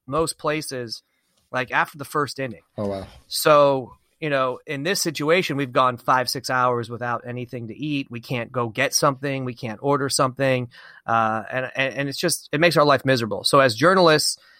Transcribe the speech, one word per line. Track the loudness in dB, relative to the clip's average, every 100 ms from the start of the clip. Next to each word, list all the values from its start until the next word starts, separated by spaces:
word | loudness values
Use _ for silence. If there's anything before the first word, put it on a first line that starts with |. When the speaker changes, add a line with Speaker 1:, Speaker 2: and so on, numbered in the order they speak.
| -6
Speaker 1:
most | -2 -2 -2
places, | -4 -4 -4 -8 -8 -12 -16 _ _ _ _
like, | -6 -2
after | 0 -2 -4
the | -6
first | -4 -4 -4
inning. | -8 -8 _ -6
Speaker 2:
Oh, | -6
wow. | -6 -10 -18 _
Speaker 1:
So, | -2 4 6 6 4 -4 -14 _ _
you | -4
know, | -2 -2 -4 -8
in | -6
this | -4 -2
situation, | -2 -2 2 2 2 -2
we've | -2
gone | 2 0 0
five, | 0 0 0
six | -6 -4
hours | 0 0 0 -4
without | -8 -6 -6 -6
anything | -10 -10 -10 -12
to | -10
eat. | -6 -6 -6
We | -12
can't | -8 -8 -6
go | -4 -4
get | -2 -2 2
something. | 0 0 -4 -6 -6
We | -8
can't | -10 -6
order | -2 0 0
something. | 0 0 0 0 0 -2 -12 -20 -14 -2
Uh, | 2 2 0 -4
and, | -6 -6 -2
and, | -2 -2
and | -6
it's | -4
just, | -2 -4 -4
it | 0
makes | 2 4
our | 4
life | 4 4
miserable. | 0 0 -4 2
So | 4
as | 4 4
journalists, | 4 6 6 6 2 -4 -12 _